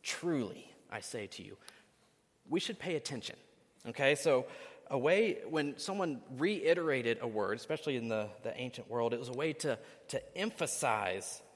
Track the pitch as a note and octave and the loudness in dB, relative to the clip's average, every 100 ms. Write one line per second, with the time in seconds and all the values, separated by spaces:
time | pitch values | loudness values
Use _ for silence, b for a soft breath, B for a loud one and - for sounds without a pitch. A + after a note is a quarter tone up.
0 | - - F3 D#3 G#2+ - - - - A2 | -6 -4 0 0 0 -4 -14 -20 -10 -10
1 | - A#2+ G2+ - G2 F#2+ B B B B | -6 -8 -8 -10 -14 -14 B B B B
2 | B B _ _ - E3 - G#3 F3 D#3+ | B B _ _ -2 -2 -2 -4 -2 -2
3 | - B2+ - - - _ _ _ A#2 - | -2 -6 -8 -12 -18 _ _ _ -10 2
4 | C#3 D3 E3 C3 B2+ B B B - C#3 | 4 4 6 4 4 B B B -4 2
5 | C3+ F#3+ A3 - - D#3+ D3 C3+ - G3 | 4 6 4 2 -2 0 0 -2 -4 0
6 | F3 B2+ - C3 E3+ G#3 C#3 F3 D#3+ C3+ | 0 -2 -8 0 2 2 4 4 4 2
7 | A#2 A#2 A#2+ G#2+ G2 A2+ - D#3+ D#3 C3 | 2 0 0 0 0 -2 -2 -4 0 -2
8 | A#2 A2 G#2 - A#2 - B2+ A#2+ - A#2+ | 2 0 0 -4 -6 -4 -6 -8 -4 0
9 | A#2 A#2 - C3 D#3+ C#3+ D3+ A2+ B B | 2 0 -2 -2 -2 0 0 -2 B B
10 | - C3 - - G#3+ - D#3+ - C#3 A2 | -6 -6 -4 -4 -4 -2 -2 0 2 4
11 | F#2+ F#2+ - - - | 2 -2 -6 -12 -16